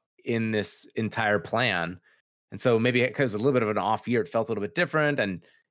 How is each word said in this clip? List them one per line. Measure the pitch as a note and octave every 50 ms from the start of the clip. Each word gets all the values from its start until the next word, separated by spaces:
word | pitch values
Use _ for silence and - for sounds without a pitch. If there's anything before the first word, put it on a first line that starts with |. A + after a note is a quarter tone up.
| _ _ _ _ -
in | B2 A#2 A2+ A2+ A2
this | G#2+ G#2 G2 - - - - - -
entire | A#2 A2+ G#2 - A2+ A2 G#2 G#2 F#2+
plan. | - - A2+ A#2 B2+ A2+ F#2+ F2 E2 E2+ F2+ - _ _ _ _ _ _ _ _ _ -
And | G2+ G2
so | - B2+ A#2 A2
maybe | A#2 B2+ B2 B2
it, | A#2+ - -
'cause | -
it | C#3
was | A#2 G2+
a | G#2
little | A#2+ D3 C3
bit | B2 A2
of | G#2
an | G#2 G#2
off | F2+ G#2 A2 - -
year, | A#2 B2 A2+
it | F#2+ -
felt | - A2+ A2 A2+
a |
little | A2 G2+ G2+
bit | G2+ -
different. | E3+ F3 - - D#3 D3 D3 D3 B2+
And, | A2 G2 F#2 E2 - _ _ _ _ _